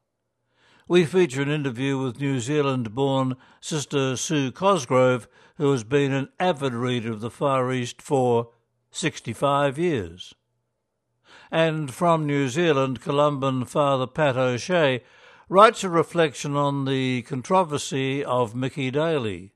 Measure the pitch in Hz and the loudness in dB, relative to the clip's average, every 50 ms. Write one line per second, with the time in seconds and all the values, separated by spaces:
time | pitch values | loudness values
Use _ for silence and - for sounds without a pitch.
0 | _ _ _ _ _ _ _ _ _ _ _ _ _ _ _ _ _ - 170 180 | _ _ _ _ _ _ _ _ _ _ _ _ _ _ _ _ _ 2 4 4
1 | 175 135 175 190 180 160 123 139 143 143 151 156 143 139 120 117 135 139 139 131 | 4 4 4 2 2 2 2 -2 -2 -2 -2 -2 -2 -4 -4 -4 -2 -2 -2 -2
2 | 135 131 113 135 143 139 139 131 110 123 151 151 143 139 131 127 120 110 104 131 | -4 -4 -6 -4 -4 -2 -2 -2 -2 -2 0 0 0 0 0 -2 -2 -4 -2 0
3 | 139 139 135 135 131 131 127 - _ _ _ _ - - 170 151 131 - 151 143 | 0 2 2 2 0 0 -2 -6 _ _ _ _ -10 -6 -6 -6 -4 -2 -2 0
4 | 135 131 131 117 - - 165 147 139 127 113 - 185 196 202 170 123 - 131 127 | 0 0 -2 -4 -4 -2 0 0 0 -2 -4 0 2 2 2 2 0 0 2 4
5 | 127 127 127 120 - - _ _ _ _ _ - 147 139 139 123 107 110 143 143 | 4 4 2 0 -4 -10 _ _ _ _ _ -2 0 0 0 0 -2 0 0 2
6 | 143 135 135 135 135 - _ - 180 185 170 135 139 135 120 117 123 127 127 123 | 2 2 0 -2 -4 -6 _ -2 0 0 0 0 -2 -4 -4 -2 -2 -2 -2 -2
7 | 107 117 113 107 110 117 - - 151 139 135 131 127 127 131 127 120 117 - _ | -4 -4 -6 -6 -8 -10 -6 -2 -2 0 2 2 0 0 -2 -2 -4 -6 -8 _
8 | - - 156 131 127 123 120 117 117 - _ _ _ _ _ _ _ _ - - | -6 -2 0 2 2 4 2 2 0 -2 _ _ _ _ _ _ _ _ -12 -4
9 | - 151 - - - - 110 - 147 139 139 139 143 143 127 143 175 180 156 117 | -4 -4 -4 -6 -10 -10 -6 -2 0 0 2 2 2 0 0 0 -2 -2 -2 -2
10 | 92 80 85 90 - - - _ _ _ _ _ _ _ _ _ _ _ _ _ | -4 -6 -10 -16 -20 -20 -20 _ _ _ _ _ _ _ _ _ _ _ _ _
11 | _ _ _ _ _ _ - - - - - 165 165 165 156 156 156 131 117 - | _ _ _ _ _ _ -20 -20 -16 -6 0 0 0 0 0 -2 -6 -6 -4 0
12 | 175 170 165 160 156 147 143 143 139 131 117 160 180 170 147 135 135 131 127 117 | 2 2 2 2 2 0 0 0 0 0 0 0 2 2 2 2 2 0 -2 -6
13 | - - 143 143 147 147 147 135 135 135 131 131 120 - - 160 147 139 139 131 | -4 -2 0 2 2 2 2 0 -2 -2 0 -2 -4 -4 0 0 2 2 2 0
14 | 127 123 - - 156 143 123 127 131 127 123 117 - - 185 175 156 139 131 120 | -2 -4 -2 0 0 2 2 2 0 0 0 -2 -4 -2 0 2 2 2 2 0
15 | - _ _ - - - - - _ - 160 190 214 240 233 - 196 190 170 165 | -6 _ _ -20 -20 -20 -20 -20 _ 0 6 8 8 8 6 2 -6 -2 0 0
16 | 151 - - 170 165 151 120 - - 147 143 143 143 143 139 139 135 135 135 131 | 0 0 2 0 0 0 0 -4 -6 -4 -2 -2 0 0 -2 -2 -2 -2 -2 -2
17 | 131 127 127 123 117 - - 127 117 - 185 190 185 156 147 135 - - - 135 | -2 -2 -4 -4 -6 -6 -8 -8 -4 0 2 2 2 0 -2 -6 -6 -4 -4 -4
18 | 135 135 135 143 139 - 123 123 123 107 110 127 127 131 - 143 135 131 127 147 | -4 -2 -4 -4 -4 -2 0 0 0 -2 -2 -6 -6 -6 -4 -4 -6 -4 -2 -2
19 | 156 165 160 143 117 107 95 85 95 98 _ | -2 0 -2 -2 -2 -4 -6 -8 -12 -16 _